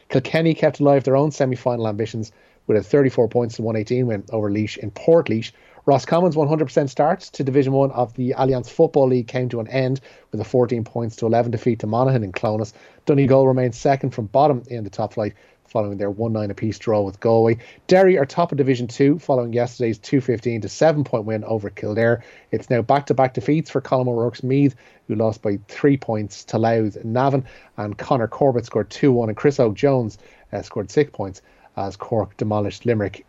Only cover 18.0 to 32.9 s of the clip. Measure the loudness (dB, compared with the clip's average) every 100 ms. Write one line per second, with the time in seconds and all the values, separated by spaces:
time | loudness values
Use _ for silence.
18 | 6 4 0 -2 -2 0 0 0 -2 2
19 | 2 2 0 0 0 -2 -2 -2 -4 -4
20 | -4 -2 -2 -2 -2 -4 -6 0 2 2
21 | -2 -4 -4 -6 -4 -4 -6 -8 -6 0
22 | 2 0 -4 -20 _ -8 -2 -2 2 0
23 | 0 0 0 0 -2 -2 -2 -6 -2 -2
24 | 0 -2 -4 -4 -2 2 2 0 _ _
25 | -8 -2 -2 -2 -4 -6 -8 -2 0 0
26 | -2 -6 -6 -12 -6 -2 0 2 -2 -4
27 | -4 0 0 0 -4 -12 -18 -10 -10 -8
28 | -2 -2 -2 0 0 0 -2 -4 -4 0
29 | 2 4 0 0 0 2 0 2 2 2
30 | -2 -8 -20 _ _ -12 -10 -10 -4 -2
31 | -2 -4 -10 -12 _ _ _ -8 -8 -8
32 | -4 -4 -2 -4 -4 -2 -4 -4 -2